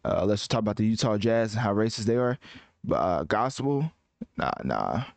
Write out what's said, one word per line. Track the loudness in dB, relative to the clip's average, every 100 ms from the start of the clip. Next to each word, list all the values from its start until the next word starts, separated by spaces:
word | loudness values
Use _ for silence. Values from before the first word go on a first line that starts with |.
Uh, | 0 0
let's | 2 0 0
talk | 0
about | 0 0
the | 0
Utah | 2 0 2
Jazz | 2 2 2
and | 0
how | 0
racist | 2 2 0
they | 0 2
are. | 2 -2 -8 -20 -20 _
But, | -2 0
uh, | 2 0
gospel, | 0 0 0 -2 -2 0 -2 _ _ _ -14 -4
nah, | -4 -2
nah. | -2 -2 0 -2 -6